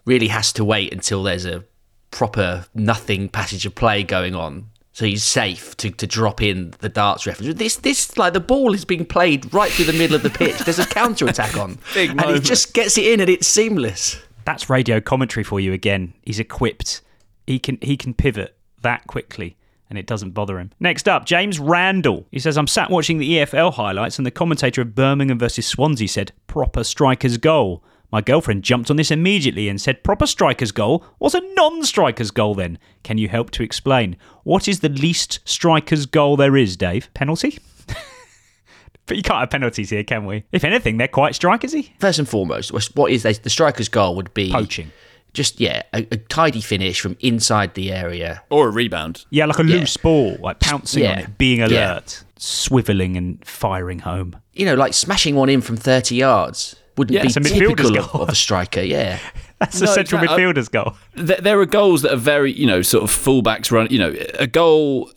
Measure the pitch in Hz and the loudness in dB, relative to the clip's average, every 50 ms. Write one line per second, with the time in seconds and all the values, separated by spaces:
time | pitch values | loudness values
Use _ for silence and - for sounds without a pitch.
0 | _ 117 127 123 113 101 110 117 107 - - - 107 104 110 104 98 - - 92 | _ 2 2 2 2 2 0 0 -2 -2 0 0 0 2 2 0 0 -4 -6 -6
1 | - - 107 98 95 98 90 90 90 90 87 85 - _ _ _ _ _ _ _ | -4 -4 -2 -2 -2 -2 -4 -4 -4 -6 -8 -10 -12 _ _ _ _ _ _ _
2 | _ _ - - 123 107 - 110 95 90 90 90 90 - _ 110 107 110 117 113 | _ _ -4 -4 -4 -2 0 -2 -2 0 -2 -6 -10 -10 _ -2 0 0 0 -2
3 | - - 104 92 101 98 - 113 98 - 104 92 - 101 - - 123 113 104 101 | -2 -4 -4 -4 -4 -6 -6 -6 -6 -6 -8 -8 -8 -8 -4 0 0 2 2 0
4 | 98 90 101 92 92 92 92 87 82 78 69 87 110 110 _ _ _ _ _ - | -2 -2 -2 -2 -2 -4 -4 -6 -8 -8 -10 -12 -16 -18 _ _ _ _ _ -2
5 | 113 104 98 104 - - - 131 110 98 87 - - - - - - 104 85 - | -2 -2 0 0 -2 0 0 0 0 -2 -4 -6 -12 -18 -14 -8 -8 -8 -6 -6
6 | 113 87 - 113 113 104 98 - 110 104 95 92 90 82 - - - 101 - 113 | -8 -6 -2 0 0 0 0 0 0 0 0 -2 -6 -10 -12 -10 -10 -6 -2 0
7 | 104 101 - - - 101 87 - 104 143 165 175 220 226 - - - 262 277 - | 0 0 0 -2 -4 -8 -8 -6 -8 -8 -4 -4 -4 -4 -4 -2 -2 -2 0 0
8 | - - - - 202 180 175 190 170 - 254 269 269 233 196 196 160 - 185 160 | -4 -4 -2 0 0 2 2 0 0 2 2 2 4 2 2 0 -2 -4 -4 -4
9 | 170 - - 190 175 175 147 135 131 113 - 196 208 - - - 170 156 156 165 | -4 -2 2 2 4 4 2 0 -2 -2 0 2 2 2 2 0 0 2 2 2
10 | 165 151 151 151 - 139 - - 170 156 - - - 170 165 175 208 - - 208 | 2 4 2 2 2 -2 0 0 0 0 0 -2 -2 -2 0 0 0 0 0 0
11 | 233 240 208 - 143 120 - - 110 101 90 101 101 92 90 - - - - 202 | 0 0 0 0 0 0 0 0 -2 -2 -2 -4 -6 -6 -8 -14 -14 -4 0 0
12 | 180 - 139 147 170 147 143 143 135 151 165 - - - - 233 226 - - 220 | 0 0 0 0 0 2 2 0 2 2 2 2 0 0 0 0 0 2 2 2
13 | - 220 233 208 190 180 185 175 - - - 214 226 226 214 165 120 110 95 - | 4 4 4 4 4 4 2 2 2 2 2 2 2 2 0 0 0 -2 -4 -4
14 | - - - - - _ _ - - 151 156 - - - 131 131 123 113 113 110 | -6 -6 -6 -8 -14 _ _ -8 -6 -6 -6 -6 -2 0 2 2 2 2 0 0
15 | 104 - 135 131 131 110 - 117 101 - 107 98 95 95 95 92 - 107 98 95 | 0 0 0 0 0 -2 -2 -6 -6 -4 -4 -2 -2 -2 -2 -2 0 0 0 0
16 | 92 87 - _ _ - 107 104 113 - - - 127 113 - - - - - - | -2 -6 -10 _ _ -8 -6 -6 -6 -6 -4 -2 -2 -2 -2 -4 -8 -8 -8 -10
17 | - _ _ _ _ _ _ _ _ - 131 127 - - 131 - - 127 143 135 | -12 _ _ _ _ _ _ _ _ -4 -4 -4 -4 -6 -8 -6 -4 -4 -4 -4
18 | - 131 117 - - 139 117 107 92 - - _ _ _ _ _ - 120 123 - | -4 -6 -4 0 0 0 0 -2 -8 -10 -12 _ _ _ _ _ -4 -4 -4 -4
19 | - - - 131 - - - - 95 87 - _ _ _ _ _ _ _ 107 101 | -8 -12 -12 -12 -12 -12 -12 -12 -12 -12 -12 _ _ _ _ _ _ _ -12 -12
20 | 95 - 117 101 104 95 95 107 104 101 95 90 90 101 - _ 165 180 160 160 | -8 -8 -8 -8 -8 -8 -6 -6 -6 -6 -6 -8 -10 -12 -10 _ -4 -4 -4 -2
21 | - 208 180 143 - - 175 170 196 208 190 151 139 151 170 175 180 190 190 190 | 0 0 0 0 0 0 0 0 0 -2 -4 -4 -2 0 0 2 2 2 0 2
22 | 160 135 95 - - - - 135 127 160 143 151 147 - - - 180 - 180 170 | 0 0 0 -2 -6 -10 -10 -4 -4 0 0 0 0 0 0 -2 0 0 0 0
23 | 143 - 165 156 143 143 170 160 143 - - 143 170 180 131 - 107 101 95 98 | 0 0 -2 -2 0 0 2 2 0 2 2 2 2 2 0 -2 -4 -4 -2 -2
24 | 113 117 - - 135 123 - - 165 170 156 - - 123 - 131 123 117 104 127 | -4 -4 -4 -4 -6 -6 -2 -2 0 0 0 0 0 -2 0 -2 -4 -2 0 0
25 | 131 135 139 139 139 135 127 113 120 117 - - 110 - - - 135 156 151 110 | 2 2 2 2 2 0 0 0 -2 -2 -2 -4 -4 -4 -2 0 2 2 2 0
26 | 110 92 - 107 101 - - _ _ - - 151 131 - - 127 113 - - - | -2 -2 -2 -4 -6 -6 -10 _ _ -8 -4 -2 -2 -2 -2 -4 -4 -4 0 2
27 | 147 131 127 - - 127 120 117 - 156 160 151 120 95 87 80 - _ _ _ | 4 4 4 2 0 0 0 2 2 4 4 4 2 0 -2 -8 -12 _ _ _
28 | _ _ - 107 101 117 135 170 - - 104 98 90 - 123 123 117 - 147 151 | _ _ -2 -2 2 2 2 2 2 0 -2 -2 2 2 0 0 2 0 0 2
29 | 156 - 160 156 170 190 208 196 139 127 71 95 107 101 101 98 - 139 131 - | 2 2 2 2 2 2 2 2 2 0 -2 -2 -4 -4 -4 -2 -2 -4 -4 -2
30 | - - 202 208 311 277 - - 190 147 123 - 127 107 - - 104 110 151 175 | -2 -2 -2 -2 -2 -6 0 2 2 2 2 0 -2 -4 -2 -2 0 2 2 0
31 | - - _ _ - 302 - 359 370 381 381 381 320 311 330 330 302 - - 214 | -2 -8 _ _ 0 0 0 0 -2 -2 0 2 2 2 2 0 -4 -2 2 2
32 | 170 131 113 - 117 104 - - 107 107 104 98 90 85 85 - _ _ _ _ | 2 2 2 -2 -6 -4 0 0 0 0 0 -2 -4 -6 -8 -12 _ _ _ _
33 | - - 110 110 110 95 101 117 120 - - - 117 110 - - - 139 131 127 | -8 -4 -2 -2 -2 0 -2 -4 -4 -4 -4 -6 -6 -6 -6 -4 0 2 2 2
34 | 113 92 87 - _ - _ _ _ - 165 190 - 202 196 - - 151 143 135 | 2 0 -4 -10 _ -20 _ _ _ 0 0 2 2 0 -2 0 -2 -2 0 0
35 | 143 170 170 - - - - - - - - - - 170 160 151 - - 165 151 | 0 0 0 -2 -4 -6 -8 -10 -6 -6 -6 0 2 4 4 4 2 0 -2 -2
36 | 143 127 - 156 147 143 143 139 139 139 139 139 120 98 92 90 98 87 87 120 | -2 0 2 2 4 4 4 4 4 6 6 4 4 2 0 -2 -2 -2 -2 -4
37 | - - _ - 139 139 160 - - 294 - - - _ _ - - - - 640 | -6 -8 _ -6 -4 -2 -2 -2 -2 -4 -4 -6 -16 _ _ -20 -14 -14 -12 -12
38 | 622 539 523 508 494 _ _ _ _ _ _ _ _ _ - - _ - _ _ | -12 -16 -20 -20 -20 _ _ _ _ _ _ _ _ _ -20 -20 _ -20 _ _
39 | _ - - 214 185 - 202 - 127 123 - 139 135 120 - - 104 95 110 104 | _ -6 -6 -4 -2 0 0 0 0 -2 -2 -2 -2 -2 -2 -4 -4 -4 -4 -4
40 | 107 - 120 110 101 98 101 107 - _ - - 147 151 208 247 - 117 110 113 | -2 -2 -4 -4 -4 -6 -8 -8 -8 _ -2 0 2 2 0 2 0 0 0 0
41 | 123 - - 131 143 151 - - - 175 214 226 - 262 320 302 254 - _ _ | 0 0 2 2 2 2 2 0 2 2 2 2 0 -2 -4 -4 -4 -6 _ _
42 | 196 196 170 156 147 - - 104 92 80 - - - - - - 110 - - 147 | 0 2 2 2 -2 0 0 -2 0 0 -2 -6 -6 -6 -4 -4 -4 -2 2 2
43 | 143 - 131 120 110 110 107 107 - - - - 165 147 143 - 110 - - 113 | 4 4 4 2 2 0 0 0 -2 -4 0 2 2 2 2 0 -6 -2 2 2
44 | 101 92 85 95 92 - - 107 98 92 90 123 107 98 - - 80 78 - _ | 2 2 0 -2 -6 -6 -4 -4 -2 0 0 -2 -2 -2 -6 -10 -10 -14 -18 _
45 | - - - _ _ _ _ - 139 - - - 120 87 62 55 - - - 113 | -20 -20 -20 _ _ _ _ -4 -4 -4 0 0 0 0 0 -4 -6 -6 -6 -6
46 | 110 - 117 107 110 _ - 156 165 156 120 113 107 - 107 95 95 92 87 - | -4 -4 -6 -8 -6 _ 0 2 2 2 2 -2 -4 -4 -2 -2 -2 -2 -2 -4
47 | - 98 90 - - 127 117 113 - - 113 107 101 90 - 95 95 95 92 92 | -4 -6 -6 -2 0 0 0 2 2 2 2 2 0 -2 -4 -6 -6 -6 -4 -4
48 | 90 87 87 87 85 85 82 - - _ 143 151 143 113 104 117 120 110 - 113 | -6 -6 -6 -6 -6 -8 -8 -10 -6 _ 4 4 4 4 2 0 0 0 -2 -4
49 | 78 80 - - - _ - 147 151 151 147 - 160 160 170 180 151 127 - - | -6 -8 -10 -12 -12 _ 0 0 2 2 2 2 4 4 4 2 2 -2 -4 0
50 | - 165 160 147 123 98 - - 85 87 - - - - 147 139 - - - 143 | 2 4 4 4 4 2 -2 -4 -6 -8 -2 -2 -2 0 0 -2 -4 -4 0 2
51 | 135 98 - - - - - - 139 127 123 117 113 110 113 113 107 95 87 - | 2 2 0 -2 -6 -10 -2 2 2 4 4 4 4 4 4 2 2 0 -2 -6
52 | - - - - - _ _ _ - - - - - - 131 127 110 - 101 95 | -8 -12 -16 -18 -18 _ _ _ -10 -8 -6 -4 -2 2 2 2 2 2 0 0
53 | 92 92 92 90 90 90 - - - - - - - 101 95 92 90 90 92 87 | 0 -2 -2 -4 -4 -4 -6 -10 -12 -18 -10 -6 -4 -4 -4 -4 -6 -8 -10 -10
54 | - 87 87 95 92 87 87 - _ _ _ - 196 185 135 127 139 - - - | -8 -6 -6 -6 -6 -8 -10 -16 _ _ _ -4 0 0 2 2 2 2 0 -2
55 | - 170 202 185 - 160 143 139 135 135 139 131 110 - 113 110 - 131 131 131 | -2 0 0 0 0 2 2 2 4 4 2 2 0 -2 -6 -2 2 2 2 2
56 | 123 - 120 123 131 135 123 98 82 - - - - - - - _ _ _ - | 2 0 0 2 4 4 4 4 2 0 -4 -8 -10 -10 -12 -18 _ _ _ -2
57 | 139 110 - 196 - 131 110 143 143 147 - 104 92 - - - 139 117 104 92 | 0 2 2 2 2 2 2 2 0 2 4 4 4 4 4 4 2 2 2 2
58 | - - - - 87 87 - - - - 107 90 92 - - 90 92 92 71 147 | -2 -4 -4 -4 -2 0 0 0 0 0 0 -2 -2 -2 -2 -2 -2 0 0 0
59 | - 92 92 - - - - - - - _ _ 160 - - 180 185 208 196 196 | -2 -2 -4 -6 -10 -12 -14 -14 -16 -16 _ _ -4 -4 0 0 2 4 4 2
60 | 190 - 185 156 165 156 156 185 180 180 165 143 117 - - 113 - - - - | 2 0 0 0 2 2 2 2 2 2 2 0 -2 0 -2 -2 -2 -2 -6 -10
61 | - - _ - 165 160 190 185 175 202 214 202 190 - - 208 208 196 175 143 | -20 -18 _ -6 0 0 0 2 2 2 4 4 4 4 4 4 6 6 4 4
62 | 139 - 135 123 113 147 147 147 139 139 - - 147 120 92 92 90 - - 107 | 4 2 0 2 2 2 2 4 2 2 0 2 2 2 4 2 2 4 2 2
63 | 107 101 - - - 135 135 131 104 110 110 - - - 120 113 113 110 127 117 | 2 2 -2 0 2 4 4 4 4 2 0 0 -2 2 2 2 2 4 2 2
64 | 90 78 73 - - - - - 139 123 113 160 170 165 156 156 151 143 135 123 | 2 0 -2 -4 -8 -8 -4 -4 -4 0 2 4 6 6 6 6 4 2 0 -2
65 | 113 - _ | -4 -8 _